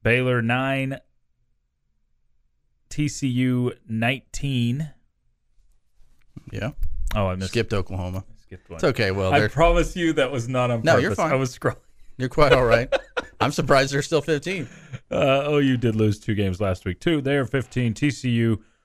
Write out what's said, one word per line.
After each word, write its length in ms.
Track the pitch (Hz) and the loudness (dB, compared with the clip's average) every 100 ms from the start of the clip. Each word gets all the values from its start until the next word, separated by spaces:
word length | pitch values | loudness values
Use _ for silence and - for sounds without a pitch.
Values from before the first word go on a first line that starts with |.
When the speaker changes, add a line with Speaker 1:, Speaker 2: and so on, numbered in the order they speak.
Speaker 1:
Baylor 400 | 110 120 127 123 | 0 2 2 0
nine, 560 | 113 127 135 135 135 135 - _ _ _ _ _ _ _ _ _ _ _ _ _ _ _ _ _ _ | 0 0 -2 -4 -4 -8 -14 _ _ _ _ _ _ _ _ _ _ _ _ _ _ _ _ _ _
T 180 | - 147 | -4 -4
C 200 | - 139 | -4 -4
U 460 | 123 127 123 123 - - | 0 0 0 -2 -6 -8
nineteen. 1040 | 113 117 135 - - 139 127 120 131 156 - _ _ _ _ _ _ _ _ _ - - _ _ - - | -2 -2 -2 -6 -6 -4 -2 0 -2 -6 -14 _ _ _ _ _ _ _ _ _ -20 -20 _ _ -20 -14
Speaker 2:
Yeah. 200 | 107 107 - - - - 107 | -8 -6 0 0 2 0 0
Speaker 1:
Oh, 120 | 95 | 0
I 80 | 92 | -2
missed 160 | 95 | -2
Speaker 2:
Skipped 220 | 117 107 | -2 0
Oklahoma. 460 | 104 90 92 90 92 - | -2 -2 -6 -6 -8 -12
Speaker 1:
I 140 | - | -20
skipped 280 | _ 92 - | _ -20 -18
one. 60 | 82 | -2
Speaker 2:
It's 60 | |
okay. 280 | 160 123 101 | 0 2 0
Well, 220 | 98 95 | 2 2
Speaker 1:
I 60 | 98 | 2
Speaker 2:
they're 100 | 104 | 2
Speaker 1:
promise 460 | 135 165 170 156 185 | 2 4 4 0 -2
you 180 | 165 | 0
that 180 | 151 127 | 0 0
was 160 | 127 117 | -2 -2
not 220 | 127 123 | 0 0
on 100 | 117 | 0
Speaker 2:
No, 120 | 151 | 2
Speaker 1:
purpose. 100 | 139 | 2
Speaker 2:
you're 120 | 135 101 | 2 -2
fine. 160 | 160 | 0
Speaker 1:
I 40 | 135 | 0
was 220 | 127 - | -2 -4
scrolling. 200 | 131 - - - - - | -6 -6 -12 -20 -18 -8
Speaker 2:
You're 120 | 127 | -4
quite 240 | - 143 | 2 4
all 120 | 127 120 | 6 4
right. 280 | 117 131 175 - - | 2 2 -4 -4 -10
<laughs> 220 | - - | -12 -2
I'm 120 | 120 | -2
surprised 420 | 156 135 139 135 | 0 2 4 4
they're 80 | 139 | -2
still 200 | - 156 | -2 -2
fifteen. 460 | 160 147 165 190 127 - - 127 - | 0 -4 -4 -8 -8 -14 -18 -18 -6
Speaker 1:
Uh, 320 | - 147 139 147 | 0 2 2 2
O 120 | 147 | 2
U 180 | 139 127 | 4 2
did 180 | 120 107 | 2 2
lose 240 | 107 98 | 2 2
two 160 | - 104 | -2 0
games 240 | 98 92 | 0 0
last 240 | 101 92 98 | -2 -2 -4
week, 140 | 87 | -4
too. 220 | 175 156 | 0 0
They 160 | 131 143 | 0 0
are 80 | 123 | 0
fifteen. 480 | 135 120 127 120 | -4 -4 -2 -2
T 160 | 104 147 | 0 -2
C 180 | 127 127 | -2 0
U, 320 | 117 117 107 - _ | 2 2 0 -4 _